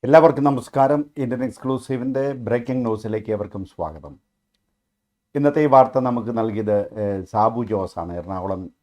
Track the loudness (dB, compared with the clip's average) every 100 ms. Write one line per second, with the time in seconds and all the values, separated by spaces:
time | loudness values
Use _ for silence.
0 | 8 8 8 4 0 0 -4 0 2 2
1 | -2 -6 -6 -4 -6 -6 -6 -6 -4 -6
2 | -4 -2 -4 -4 -4 -4 -2 -4 -2 -4
3 | -4 -6 -4 -6 -6 -10 -12 -8 -10 -10
4 | -20 -20 _ _ _ _ _ _ _ _
5 | _ _ _ 0 0 2 6 6 6 2
6 | 0 -2 -4 -2 -2 -2 0 0 -2 -6
7 | -4 -6 -4 0 2 0 -4 -4 -4 -8
8 | -8 -10 -8 -8 -6 -6 -8 _